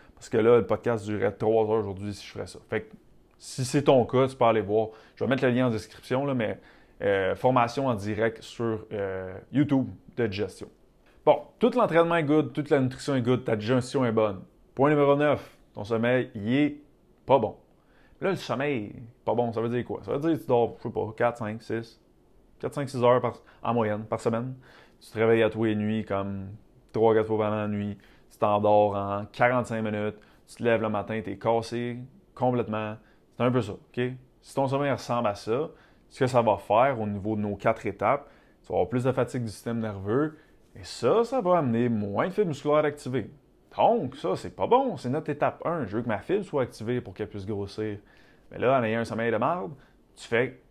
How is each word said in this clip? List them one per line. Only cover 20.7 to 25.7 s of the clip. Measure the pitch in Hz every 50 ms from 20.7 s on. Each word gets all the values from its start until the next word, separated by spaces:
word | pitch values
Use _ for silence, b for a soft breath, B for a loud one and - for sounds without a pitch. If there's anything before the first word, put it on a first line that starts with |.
| - -
je | -
sais | 123
pas, | - 101 98 107 110
quatre, | - 120 120 117
cinq, | - 117 104 107 113
six, | - - 113 113 117 - - _ _ _ _ _ _ _ _ _ _ _ _ _
quatre, | - 147
cinq, | - 147 143 127
six | - 127 120
heures | 120 123 127
par, | 120 120 110 - b b b b
en | - - 117
moyenne, | 117 110 107 104 104 110
par | - 110 107
semaine. | - 117 113 113 120 131 127 127 B B B B B B B B
Tu | - -
te | - 107
réveilles | 110 113 113 113
à | 113 107
tous | 110 110 113
les | 110